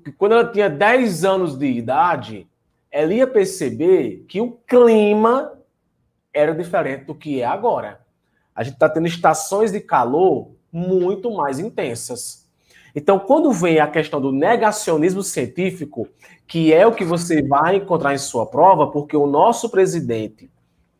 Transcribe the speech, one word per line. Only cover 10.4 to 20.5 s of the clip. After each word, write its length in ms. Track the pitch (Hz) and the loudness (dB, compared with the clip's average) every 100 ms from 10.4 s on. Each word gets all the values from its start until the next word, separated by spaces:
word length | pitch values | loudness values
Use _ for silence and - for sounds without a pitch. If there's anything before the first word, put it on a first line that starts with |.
| - _ _ | -6 _ _
muito 640 | 170 185 185 175 196 240 | -8 -2 -2 -2 -4 -6
mais 240 | 190 143 135 | -6 -6 -6
intensas. 880 | 220 - 147 117 - 120 - - _ _ _ _ _ | -8 -6 -6 -8 -10 -12 -12 -18 _ _ _ _ _
Então, 240 | 147 170 196 | -4 0 0
quando 320 | 220 311 302 | 4 2 4
vem 300 | 180 175 156 | 2 2 2
a 60 | 151 | 2
questão 340 | 165 151 147 | 0 -4 -4
do 120 | 135 | -2
negacionismo 920 | 135 180 233 214 202 185 160 175 190 | 0 0 2 0 -2 -2 0 0 -2
científico, 840 | 190 170 120 175 185 180 143 117 104 _ - _ _ | -6 -6 -6 -4 -6 -6 -10 -10 -12 _ -20 _ _
que 260 | 165 160 | 0 4
é 140 | 160 226 | 6 6
o 80 | |
que 100 | 226 | 2
você 380 | 165 170 170 156 | -2 -4 0 -2
vai 340 | 135 139 165 196 | 2 0 2 0
encontrar 380 | 196 147 139 | -2 -2 -2
em 40 | 139 | -4
sua 280 | - 135 131 | -4 -6 -4
prova, 440 | 143 180 160 147 | 4 4 6 2
porque 260 | 147 143 147 | -2 -2 0
o 100 | 143 | 2
nosso 420 | 143 208 233 226 | 2 2 2 -2
presidente, 840 | 190 180 165 120 110 107 - - | 0 0 0 -4 -6 -6 -12 -20